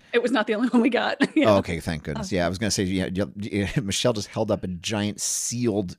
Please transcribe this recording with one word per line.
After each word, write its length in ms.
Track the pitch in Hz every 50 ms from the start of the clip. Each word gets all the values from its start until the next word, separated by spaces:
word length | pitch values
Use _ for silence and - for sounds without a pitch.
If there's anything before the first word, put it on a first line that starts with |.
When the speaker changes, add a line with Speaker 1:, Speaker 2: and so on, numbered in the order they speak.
| _ -
Speaker 1:
It 100 | - 240
was 100 | 240 247
not 140 | 247 226 208
the 80 | - 214
only 140 | 208 247 233
<laughs> 20 |
one 100 | - 240
we 80 | 226 269
got. 280 | 226 - - - - - -
<laughs> 100 | - -
Yeah. 140 | 320 285 110
Speaker 2:
Oh, 60 | 101 98
okay, 220 | - - 87 80
thank 220 | - - 82 78 -
goodness. 240 | 85 76 - - 92
Speaker 1:
Okay. 80 | -
Speaker 2:
Yeah, 100 | 90 87
I 20 | 85
was 100 | 92 90
gonna 120 | 110 98
say, 140 | - - 98
yeah, 240 | 90 98 92 92 60 92 92 101 69 -
yeah, 340 | 101 101 113 - 101 101 92 -
<laughs> 60 | 151
Michelle 300 | 110 98 95 - - 123
just 160 | 113 104 98 -
held 220 | - 113 110 107
up 140 | 104 92 -
a 40 | 92
giant 520 | 90 85 - - 110 104 104 104 - -
sealed 760 | - - - - - - 117 120 123 117 98 104 101 87 -